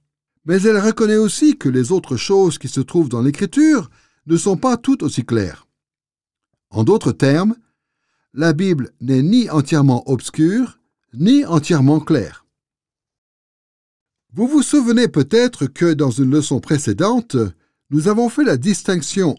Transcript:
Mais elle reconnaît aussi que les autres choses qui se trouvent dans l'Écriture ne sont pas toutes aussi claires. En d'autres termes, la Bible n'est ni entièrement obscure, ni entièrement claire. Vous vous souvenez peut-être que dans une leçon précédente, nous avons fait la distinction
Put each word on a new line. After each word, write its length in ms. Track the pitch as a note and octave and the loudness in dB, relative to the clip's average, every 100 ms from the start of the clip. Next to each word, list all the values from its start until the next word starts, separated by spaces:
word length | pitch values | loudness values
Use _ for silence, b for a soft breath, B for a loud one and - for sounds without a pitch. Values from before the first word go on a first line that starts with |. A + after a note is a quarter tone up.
| _ _ _ _ D3+ | _ _ _ _ -4
Mais 160 | F#3 | 0
elle 180 | G#3 G#3+ | 2 2
reconnaît 380 | G#3 A3 A3 G#3+ | 0 0 0 2
aussi 400 | G#3+ - D4+ - | 0 2 2 2
que 120 | C#3+ | -2
les 220 | B2+ A#2+ | -2 0
autres 260 | F#3 - B2 | -2 -4 -6
choses 400 | - G3 F#3+ D3 | 0 2 2 -2
qui 100 | C3+ | -6
se 140 | - | -6
trouvent 280 | C3 F3 D3+ | -2 -2 -2
dans 120 | A#2+ | 0
l'Écriture 680 | B2+ C#3+ G3+ - D#4 D4 C#3 _ _ _ - | -2 -2 -2 2 2 2 -2 _ _ _ -2
ne 100 | E3 | -2
sont 200 | G3+ F#3 | 0 -2
pas 200 | C4 A#3+ | 0 -2
toutes 260 | - C4+ | -2 -2
aussi 220 | D#3 - A#2+ | -2 -6 -2
claires. 420 | A2+ F#2+ D2+ _ _ _ _ _ _ _ _ _ _ _ | -2 -2 -8 _ _ _ _ _ _ _ _ _ _ _
En 140 | A2 | -2
d'autres 280 | A2 G#3+ - | 2 2 0
termes, 440 | A2 C3+ D3 G3+ A#3 _ _ _ _ _ _ _ | 0 0 2 0 -2 _ _ _ _ _ _ _
la 200 | B2 E3 | -2 -2
Bible 380 | D3+ F#3+ D#3+ A#2+ - | 0 0 -2 -4 -8
n'est 240 | A#2+ C3 | -4 0
ni 260 | D3 B3 A3+ | 2 0 0
entièrement 600 | D3+ C3 D#3+ C#3 A#2+ - | -2 0 2 2 2 -2
obscure, 720 | B2 - - D#3+ G#3+ B3 - _ _ _ | -4 -4 -2 0 0 -4 -8 _ _ _
ni 320 | A#2 F3+ C#4+ B3+ | -2 2 2 2
entièrement 540 | E3 C#3+ E3+ C3+ D#3 | 0 0 2 2 2
claire. 460 | D3 D3 E2+ - _ _ _ _ _ _ _ _ _ _ _ _ _ _ _ _ _ _ _ | 0 -2 -2 -12 _ _ _ _ _ _ _ _ _ _ _ _ _ _ _ _ _ _ _
Vous 140 | B2 B3 | -4 0
vous 140 | D4+ | 2
souvenez 460 | A#3+ D4 A#3+ A#3 A#3+ | 2 2 2 2 2
peut-être 580 | - C3+ D3+ D3+ - C#3 | 0 0 2 0 -2 -6
que 280 | - E3+ | -2 0
dans 180 | D3+ C#3+ | 0 0
une 200 | A2+ C3 | 0 0
leçon 280 | D3 - C3 | 0 0 -4
précédente, 800 | - D3 - G2+ F#3 B3 A#3 B2+ G#2 - _ _ - | -2 -2 -2 -2 0 0 -2 -2 -2 -6 _ _ -6
nous 180 | C#3+ D#3 | -2 0
avons 220 | G#3+ A#3+ | 0 0
fait 140 | B3+ | 0
la 140 | C#4+ C3+ | 0 0
distinction 800 | D#3 G3 - F#3 - G3 F3+ | -2 -2 -2 -4 -4 -2 -2